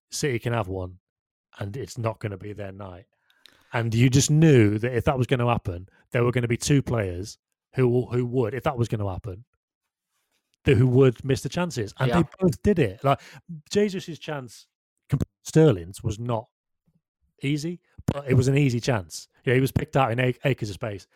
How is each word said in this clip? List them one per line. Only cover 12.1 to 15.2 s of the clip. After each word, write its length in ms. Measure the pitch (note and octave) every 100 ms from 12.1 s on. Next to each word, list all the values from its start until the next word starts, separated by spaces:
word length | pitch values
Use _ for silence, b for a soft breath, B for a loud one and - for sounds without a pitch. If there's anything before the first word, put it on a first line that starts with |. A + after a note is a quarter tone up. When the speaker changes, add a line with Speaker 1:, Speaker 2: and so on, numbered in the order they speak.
| C#3+
Speaker 1:
they 60 | D#3 -
both 240 | F#3 -
did 160 | G3+ E3
it. 240 | G#2+ F#2+
Like, 180 | C#3 C3+ B B - D#3 _
Jesus' 480 | G#3 G#3+ F#3 - D3+
chance 480 | - C#3+ A#2+ - _ _ _ _ _
compared 180 | C3+